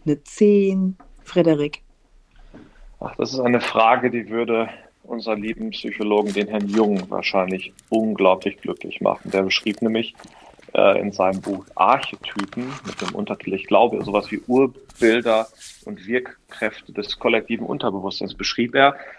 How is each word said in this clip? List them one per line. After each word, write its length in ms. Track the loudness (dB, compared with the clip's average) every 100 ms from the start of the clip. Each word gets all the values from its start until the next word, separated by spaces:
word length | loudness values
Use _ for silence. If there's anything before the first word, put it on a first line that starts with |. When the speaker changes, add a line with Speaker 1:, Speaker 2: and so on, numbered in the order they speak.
Speaker 1:
eine 180 | -2 -2
zehn. 760 | -4 2 4 6 4 2 -2 -4 -14 -20
Frederik. 580 | -4 2 4 2 0 -8 _ _ _ _ _ -20 -20 -20 -20 -20 -20 -12
Speaker 2:
Ach, 140 | -10 -6
das 160 | -4
ist 80 | 0
eine 200 | 2 2
Frage, 500 | 2 4 4 4 2
die 180 | -2 -4
würde 400 | -2 0 0 -2 -8 -20 _
unseren 380 | -12 -8 -4 -4
lieben 280 | -4 -6 -8
Psychologen, 640 | -8 -8 -4 0 2 2
den 140 | 0 -2
Herrn 220 | -2 0
Jung, 420 | 2 2 2 -2
wahrscheinlich 600 | -6 -2 0 0 -4 -8 _ -2
unglaublich 680 | 0 0 4 4 4 0 -6
glücklich 420 | -6 -8 -8 -2
machen. 320 | 0 0 -2
Der 100 | 0
beschrieb 400 | 0 -2 -4 -2
nämlich, 320 | -2 -2 -6 -12 -20 -20 -20 -20 -4
äh, 280 | 4 4 4
in 100 | 0
seinem 300 | 0 0 0
Buch 240 | -4 -8 -6
Archetypen 920 | 2 4 2 0 -10 -12 -8 -8 -8 -10 -10 -12
mit 140 | -10
dem 160 | -8 -6
Untertitel, 380 | -6 -8 -6
ich 120 | -6 2
glaube, 380 | 4 4 0
sowas 260 | -2 -2 -2
wie 120 | -6 0
Urbilder 1000 | 2 2 -2 -20 2 4 4 2 0 0 -10 -20 -18 -16
und 200 | -14 -4
Wirkkräfte 840 | -4 -4 -14 -20 -6 -6 -6 -12
des 260 | -10 -8 -2
kollektiven 480 | 2 2 0 -6 -6
Unterbewusstseins, 680 | -4 -4 -4 -6 -8 -10
beschrieb 420 | -8 -6 -2 0 4
er, 180 | 4 2 -10